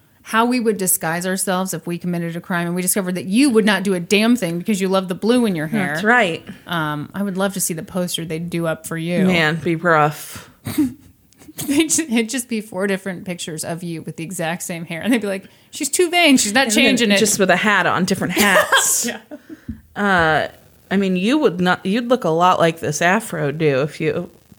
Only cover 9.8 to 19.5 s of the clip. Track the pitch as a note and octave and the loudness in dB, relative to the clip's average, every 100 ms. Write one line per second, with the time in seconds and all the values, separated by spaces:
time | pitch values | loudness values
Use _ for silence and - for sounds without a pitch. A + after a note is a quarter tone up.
9.8 | F3 D#3+ D3+ D3+ - - - _ - - | 4 4 4 0 -12 -16 -18 _ -8 -2
10.8 | C4+ - - _ _ _ - - - C#4+ | -2 -2 -20 _ _ _ -20 -10 -2 2
11.8 | D#4+ - D#4+ A#3 A3+ C4+ - A3+ G#3+ F#3 | 2 0 0 0 0 -4 -4 -6 -6 -4
12.8 | G3+ F#3 G3 F3+ G3 F3 - D#3 - E3+ | -2 -2 -4 -10 -8 -10 -8 -8 -6 -6
13.8 | F3 D#3+ - D#3+ D#3+ F3+ D#3+ F3 - E3+ | -6 -8 -10 -10 -10 -6 -4 -4 -8 -10
14.8 | E3 E3 G3+ B3+ G3+ G3 - _ _ - | -8 -6 0 0 0 -8 -12 _ _ -8
15.8 | D4 - F4+ F4 E4 C4 G#3 A3 C4 G#3+ | -4 0 2 4 6 6 4 2 2 4
16.8 | C4+ B3+ A#3 G3+ G#3+ - F#3 F3 G3 G3+ | 4 4 4 4 2 2 2 4 4 2
17.8 | E3+ A2+ F#3 F#3 F3 F3+ G#3 F3+ - - | 2 2 0 -2 -2 2 4 4 4 2
18.8 | - - A#3+ A3+ - D4 - | 2 -2 -4 -8 -12 -20 -18